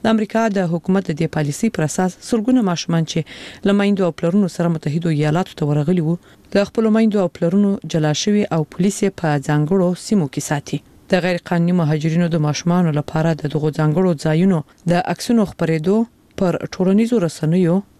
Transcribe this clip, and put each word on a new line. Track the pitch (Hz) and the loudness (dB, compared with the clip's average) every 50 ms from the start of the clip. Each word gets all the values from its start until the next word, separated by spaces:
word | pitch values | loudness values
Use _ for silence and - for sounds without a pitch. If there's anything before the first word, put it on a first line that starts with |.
| - | 2
د | 226 226 | 2 0
امریکا | 220 214 - - 220 226 226 196 | 0 0 -2 -2 -2 0 0 0
د | 202 185 165 170 | -2 -2 -2 -4
حکومت | 170 - - 185 196 190 - | -4 -2 -2 -2 -2 -2 -4
د | 160 139 | -4 -4
دې | 165 156 - | -4 -2 -2
پالیسۍ | 156 151 143 147 - - 226 - | -2 -2 -2 -2 -2 -2 -2 0
پر | - 156 | -2 -2
اساس | 147 - - 185 180 - - - - | -2 0 -2 -2 -2 -4 -6 -6 -2
زرګونه | 254 226 208 247 262 254 220 185 | -2 -2 2 2 2 2 2 0
ماشومان | 175 160 - - 170 165 160 - | -2 -2 -2 0 0 0 0 0
چې | - 170 151 - - - - - - - - | -4 -6 -6 -6 -14 -18 -18 -18 -18 -4 0
له | 202 202 202 | 0 2 2
میندو | 202 202 202 196 190 | 2 2 2 2 0
او | 170 156 - | -2 -2 -2
پلرونو | - 170 175 208 202 165 - | -2 0 2 2 0 0 -2
سره | - 170 170 165 | -2 -2 0 0
متحدو | 156 - 151 139 170 165 170 156 | -2 -4 -2 -4 -2 0 0 0
ایالاتو | 143 151 151 151 175 190 - - - | 2 0 2 0 0 -2 -4 -4 -4
ته | - 147 | -2 0
ورغلي | 147 147 147 156 185 180 156 | 0 0 2 0 0 0 0
وو، | 156 170 170 - - - - - - - | 0 -2 -4 -6 -20 -20 -20 -20 -2 0
له | 196 202 196 | 0 0 0
خپلو | - 233 220 220 214 | 0 0 2 2 4
میندو | 220 226 220 202 208 185 | 4 4 2 2 2 0
او | |
پلرونو | 170 _ - 170 170 185 202 202 202 196 - - 165 - | 0 _ -2 -2 2 2 2 2 2 0 -2 -6 -4 -2
جلا | 165 151 151 151 | 0 0 0 0
شوي | - - 214 208 208 202 - - | 0 0 0 2 2 0 0 0
او | 165 151 | -2 -2
پولیس | _ - - 175 208 196 - 208 | _ -2 0 0 0 0 0 -2
یې | 196 190 - | -2 -2 -2
په | - 156 147 143 139 | -2 0 0 0 0
ځانګړو | - 151 151 151 147 190 190 180 175 180 - - | 0 0 0 2 2 2 2 2 2 0 -4 -4
سیمو | - 226 202 151 135 - | 0 0 0 0 0 -4
کې | 147 - - | -8 -4 -4
ساتي. | 156 143 - - - 139 _ - - - _ - | -4 -4 -4 -6 -8 -8 _ -12 -20 -20 _ 0
د | 196 180 170 | 0 0 2
غیر | 185 180 170 _ | 0 -2 -4 _
قانوني | - 180 170 170 175 180 | -2 0 0 2 2 2
مهاجرینو | 180 165 147 156 156 147 165 160 170 175 | 2 2 2 0 0 0 0 0 0 0
د | 165 165 165 151 | 0 0 0 0
ماشومانو | 147 143 - - 170 175 180 180 160 143 | 0 -2 -2 0 0 2 2 2 2 0
لپاره | 147 147 - - 160 156 165 160 147 | -2 -4 -2 -2 0 0 0 -2 -2
د | - 143 - | -4 -4 -4
دغو | 147 151 156 | -2 -2 -2
ځانګړو | 143 160 156 151 151 175 185 185 170 139 - | 0 0 0 2 2 2 2 0 0 0 0
ځایونو | 160 156 160 185 196 185 156 - _ _ _ _ 165 | 0 2 2 2 2 2 0 -2 _ _ _ _ 0
د | 175 175 - - 175 | 0 0 0 -2 -6
عکسونو | - - - 240 226 202 170 | -6 -2 0 2 2 2 0
خپرېدو | - - 170 160 160 160 156 185 202 220 233 - _ _ _ _ _ - | -2 -4 -2 0 0 0 0 2 2 2 0 -2 _ _ _ _ _ -2
پر | 196 175 160 - - - - | 0 0 0 -2 -6 -10 -4
ټولنیزو | - 185 185 190 208 233 226 247 226 175 | 0 2 4 4 4 4 2 2 0 0
رسنیو | 160 - - 156 151 165 190 185 160 175 190 - _ _ | 0 -2 -2 0 2 2 4 4 4 2 0 -2 _ _